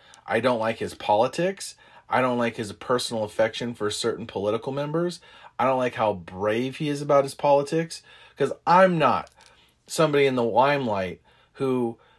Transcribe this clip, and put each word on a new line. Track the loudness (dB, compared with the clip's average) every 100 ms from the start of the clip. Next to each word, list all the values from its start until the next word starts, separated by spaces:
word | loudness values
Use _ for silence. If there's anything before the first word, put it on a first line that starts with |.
| _ -18 -4
I | 0
don't | 0 0
like | -2 -4
his | -6
politics. | -6 0 2 2 0 -2 -4 -10 -16 -20 -20 -4
I | 0
don't | 0 0
like | -2 -4
his | -8
personal | -8 -2 -2 -2 -6
affection | -4 0 0 -2 -8
for | -4 -4
certain | -2 -4 -4 -6
political | -4 -2 -2 -4
members. | -6 -4 -4 -4 -6 -16 -20 -14 -2
I |
don't | 0 2
like | -2
how | 0 -2
brave | -2 -8 -4 -2 0 -2 -4
he | -4
is | -4
about | 2 2
his | 2 0
politics, | 2 2 2 -2 -2 -8 -18 -20 -16 -4
'cause | -4 -2 4
I'm | 6 6 4
not | 2 2 -4 _ -20 _ _ _ -6
somebody | 0 2 4 4
in |
the | 2
limelight | 2 4 4 2 0 -2 -4 -8 _ _ _
who, | -4 -2 0 -2 -6 _